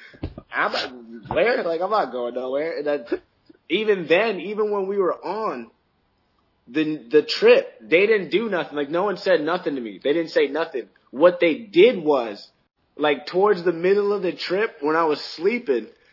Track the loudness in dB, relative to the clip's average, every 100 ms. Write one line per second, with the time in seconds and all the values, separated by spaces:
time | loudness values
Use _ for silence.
0 | -12 -14 -14 -14 -8 -4 -2 -4 -8 -12
1 | -18 -16 -4 0 2 0 -2 -4 0 0
2 | 0 -2 -4 -4 -4 -4 -4 -4 -2 -4
3 | -4 -8 -8 _ _ _ -4 -2 2 0
4 | 2 2 2 -2 -6 -2 -2 -2 -2 0
5 | 0 -2 -6 -6 -6 -6 -12 _ _ _
6 | _ _ _ _ _ _ -8 -2 -2 -4
7 | 2 4 4 4 6 6 4 -8 2 4
8 | 4 2 2 -2 0 -4 -4 -6 -4 -2
9 | -2 -2 2 2 2 -2 -2 -6 -6 -4
10 | -2 0 0 0 0 0 -4 -6 -10 _
11 | _ 4 4 6 2 0 0 4 6 4
12 | 2 0 0 -8 -16 _ _ _ _ -4
13 | -2 -2 -4 0 2 2 -2 0 0 2
14 | 0 -2 -4 -6 -4 -2 -4 -4 -2 0
15 | 0 -2 -6 -4 -2 0 0 -2 -4 -14
16 | _